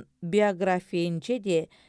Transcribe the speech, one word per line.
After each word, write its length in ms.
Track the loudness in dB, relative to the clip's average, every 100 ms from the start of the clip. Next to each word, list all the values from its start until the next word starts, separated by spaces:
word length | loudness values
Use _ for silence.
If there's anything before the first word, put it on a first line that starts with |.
| -8 _
биографийӗнче 1160 | -2 2 2 2 0 0 -2 -2 -2 -4 -4 -4
те 200 | 0 0 0 _